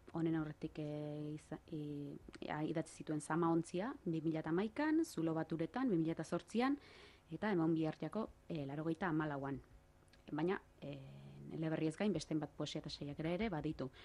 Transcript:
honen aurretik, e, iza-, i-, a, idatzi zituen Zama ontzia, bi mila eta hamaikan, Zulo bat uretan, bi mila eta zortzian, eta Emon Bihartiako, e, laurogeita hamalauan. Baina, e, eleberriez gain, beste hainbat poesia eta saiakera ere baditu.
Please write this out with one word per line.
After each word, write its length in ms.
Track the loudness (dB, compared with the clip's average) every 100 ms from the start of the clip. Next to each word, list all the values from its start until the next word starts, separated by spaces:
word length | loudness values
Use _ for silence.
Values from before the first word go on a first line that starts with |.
| -8
honen 220 | 0 2 2
aurretik, 420 | 0 -4 -6 -4
e, 540 | -4 -4 -4 -4 -6 -6
iza-, 260 | -8 -12 -8
i-, 460 | -6 -4 -4 -6 -8 -12 -10 -4
a, 140 | -2 0
idatzi 300 | 0 -2 -6
zituen 180 | -4 -4
Zama 300 | 0 2 4
ontzia, 420 | 4 2 -2 -4 -4 -2
bi 160 | 0
mila 180 | 0 0
eta 100 | 2
hamaikan, 540 | 2 2 0 2 4 2
Zulo 300 | 2 2 2
bat 160 | 0
uretan, 380 | 0 -2 0 2
bi 60 | 4
mila 160 | 4
eta 120 | 0 -2
zortzian, 540 | -2 -2 2 2 2 -4 -20 -20 -20 -12
eta 200 | -4 2
Emon 220 | 4 4 4
Bihartiako, 540 | 2 0 -4 -2 -4 -8 -6
e, 160 | -4 -2
laurogeita 420 | -2 0 2 2
hamalauan. 520 | 2 2 0 -2 -4 -8 -20 -20 -20 -20 -20 -6
Baina, 280 | 0 2 2 -2 -12
e, 180 | -10 -8 -10 -14 -16 -14 -8
eleberriez 440 | -2 0 2 0 2
gain, 160 | 2
beste 200 | 2 2 0
hainbat 160 | 0 -4
poesia 220 | -4 -2
eta 100 | -4
saiakera 400 | -6 -6 -2 0
ere 180 | 2 2
baditu. 400 | 2 0 -2 -4 -6